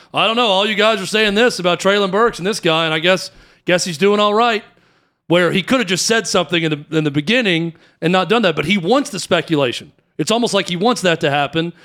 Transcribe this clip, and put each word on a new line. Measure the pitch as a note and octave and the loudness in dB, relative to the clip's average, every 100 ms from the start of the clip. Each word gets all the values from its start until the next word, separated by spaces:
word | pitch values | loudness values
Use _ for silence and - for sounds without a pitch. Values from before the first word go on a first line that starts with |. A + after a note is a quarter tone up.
| - | -8
"I | C#3 F#3+ | -2 0
don't | A3+ | 2
know, | A#3+ | 2
all | F#3+ G#3+ | 2 0
you | G3+ | 2
guys | G#3+ A3 | 2 0
are | F3+ | -2
saying | G#3+ G#3+ | 0 2
this | G3+ B3 - | 2 2 2
about | F3+ E3+ | -2 0
Treylon | F#3+ G3+ G3 | 2 2 0
Burks | G3 A#3 G#3 | 0 0 0
and | F3+ | -6
this | A3 | -2
guy, | E3 D#3+ E3 | 0 0 0
and | |
I | D#3+ | 0
guess, | E3+ F#3 - - - _ - | 0 0 -2 -18 -20 _ -2
guess | F3 F#3 | 0 -2
he's | D3 | 0
doing | G3+ G#3 | 2 2
all | G#3 | 2
right." | G#3 A#3+ G#3+ - _ _ _ _ _ - | 2 0 -2 -6 _ _ _ _ _ 0
Where | E3+ E3+ | 2 2
he | F#3 | 0
could | D#3+ C4 | 0 0
have | F#3 | 0
just | F#3 - | -2 0
said | A3+ - | 0 0
something | F#3+ F3 F3 | -2 0 -2
in | D#3+ | -2
the, | D3 D3+ D#3+ | -4 -4 -2
in | D3+ | -2
the | |
beginning | C#3+ D3 A#3+ A3 E3 E3+ - _ - | -2 0 0 0 -2 -4 -10 _ -6
and | E3 | 0
not | F#3 F3 | 0 2
done | A3+ | 2
that, | G3 D3+ | 2 0
but | D3 | 0
he | G3+ | 0
wants | E3 C4 - | 2 0 0
the | F3 | -6
speculation. | - F3 - D3+ C3 A2+ - _ _ - | -2 -2 0 0 0 -4 -12 _ _ -6
It's | D3+ | -2
almost | A3+ A#3 | 0 0
like | G3 - | -2 -2
he | F3 | -2
wants | A3 A#3 | 0 0
that | F3+ D#3+ | 0 0
to | D#3 | 0
happen, | C#3+ C#3 D#3+ E3+ - | 0 -2 -2 -4 -8